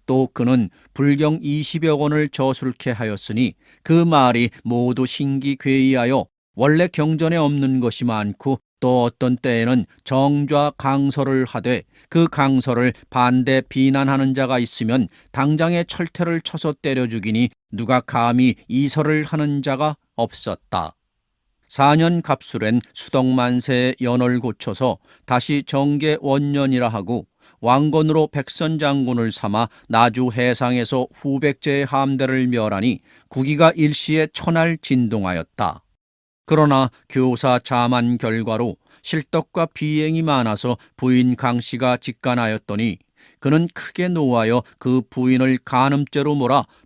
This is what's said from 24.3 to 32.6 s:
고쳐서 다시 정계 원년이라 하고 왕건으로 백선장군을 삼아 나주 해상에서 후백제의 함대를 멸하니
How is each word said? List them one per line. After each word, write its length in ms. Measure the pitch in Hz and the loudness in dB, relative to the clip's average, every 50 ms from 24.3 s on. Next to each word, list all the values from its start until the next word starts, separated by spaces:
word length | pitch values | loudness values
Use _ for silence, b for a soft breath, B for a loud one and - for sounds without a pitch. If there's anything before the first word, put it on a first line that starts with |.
| 123 123 | 0 0
고쳐서 600 | 117 123 107 - - 120 101 - 131 123 95 - b b b b b | -2 -4 -6 -6 -8 -8 -4 -2 -2 -2 -2 -4 b b b b b
다시 380 | - 127 123 - - 147 143 135 | -2 -2 -2 0 0 -2 -4 -2
정계 520 | - - 143 139 143 147 143 147 156 151 151 | -2 -2 0 0 0 0 0 0 0 -2 -2
원년이라 680 | - 143 135 139 147 143 143 139 139 135 131 123 123 113 | -2 0 0 0 0 0 0 0 0 0 0 0 0 -2
하고 380 | 110 107 95 90 120 110 - - _ b b b b b | -2 -4 -6 -4 -6 -6 -6 -10 _ b b b b b
왕건으로 680 | - 117 123 135 147 156 143 160 156 156 156 160 156 151 | 0 2 2 2 2 2 2 2 2 2 2 2 0 0
백선장군을 1040 | - 147 135 - - - 165 156 160 151 151 147 139 143 131 120 123 120 113 110 | -2 -6 -6 -6 -6 -6 -4 -4 -2 -2 -2 -2 0 0 0 0 0 -2 -2 -2
삼아 360 | 107 - - 104 101 107 117 110 b b b b | -4 -4 -4 -2 -2 -2 -2 -4 b b b b
나주 420 | 113 113 120 123 107 127 127 123 | 2 4 4 4 2 0 -2 -2
해상에서 760 | 110 123 123 123 123 - 131 123 123 123 117 - - 127 127 - _ | 0 0 0 0 0 0 0 -2 0 -2 -2 -2 -2 -2 -2 -4 _
후백제의 720 | - - 147 139 135 131 143 135 - - 151 139 139 139 | -8 -6 -4 -2 -2 0 -2 -2 -2 -4 -2 -2 -2 -2
함대를 640 | 131 - 139 135 135 139 131 135 131 131 131 127 127 | -2 -2 -2 0 0 0 -2 -2 0 0 0 0 0
멸하니 520 | 123 117 | 0 0